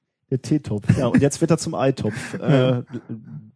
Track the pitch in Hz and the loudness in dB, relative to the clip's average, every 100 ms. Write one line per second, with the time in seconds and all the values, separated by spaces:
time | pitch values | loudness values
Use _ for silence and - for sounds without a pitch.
0 | _ _ - 131 - 151 - 104 - - | _ _ -6 -4 0 -2 -2 -2 2 2
1 | 123 - 139 - 165 165 165 98 135 127 | 2 4 2 2 0 0 -2 -2 0 0
2 | 107 113 - - 113 135 127 123 - 123 | -4 -6 -8 -4 2 4 4 0 -4 -12
3 | - 110 - - 110 | -12 -14 -14 -18 -18